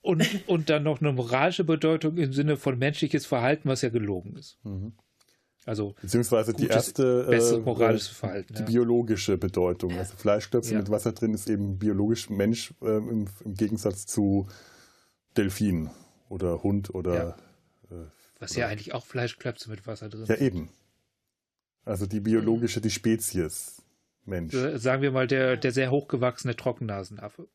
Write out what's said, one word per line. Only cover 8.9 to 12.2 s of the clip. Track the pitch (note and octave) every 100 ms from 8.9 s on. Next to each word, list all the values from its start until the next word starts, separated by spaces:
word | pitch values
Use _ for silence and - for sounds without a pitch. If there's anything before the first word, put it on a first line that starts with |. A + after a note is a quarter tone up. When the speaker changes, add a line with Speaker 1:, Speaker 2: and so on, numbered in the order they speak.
| A#2+ A#2 G2 - F#2
Speaker 3:
Bedeutung. | F#2+ F#2+ F2+ F2+ F2+ F2
Also | F#2
Fleischklöpse | - G#2 G#2 - B2 A#2
Speaker 1:
Ja. | G#2+
Speaker 3:
mit | G2
Wasser | G#2 A#2
drin | G#2+ A2+
ist | G#2+ -
eben | G#2 G2+ F#2+
biologisch | G#2+ F#2+ G#2 A2+